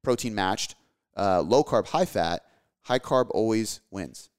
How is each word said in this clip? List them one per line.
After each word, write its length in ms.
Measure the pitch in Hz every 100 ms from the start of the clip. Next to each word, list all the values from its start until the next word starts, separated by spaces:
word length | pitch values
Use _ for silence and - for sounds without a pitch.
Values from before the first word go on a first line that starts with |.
protein 320 | - 120 123
matched, 400 | 104 92 107 - - _ _ _ -
uh, 240 | 98 90
low 200 | 78 123
carb, 260 | 151 120 -
high 160 | 160
fat. 380 | 180 101 85 87 _ _ _ _
High 160 | - 127
carb 280 | - 131 123
always 500 | - 110 110 107 - _
wins 380 | 95 73 - -